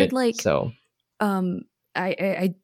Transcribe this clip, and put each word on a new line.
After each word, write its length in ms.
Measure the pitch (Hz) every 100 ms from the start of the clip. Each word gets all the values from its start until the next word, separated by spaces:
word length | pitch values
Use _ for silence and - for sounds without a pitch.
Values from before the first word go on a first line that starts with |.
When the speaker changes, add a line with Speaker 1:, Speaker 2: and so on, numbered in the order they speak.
Speaker 1:
heard, 120 | -
like, 280 | 254 240 226
Speaker 2:
So. 300 | 98 69 117 - _ _ _ -
Speaker 1:
um, 400 | 208 190 185 185 - _ _ -
I, 200 | 185 -
I, 60 | 196
I 300 | 185 185 -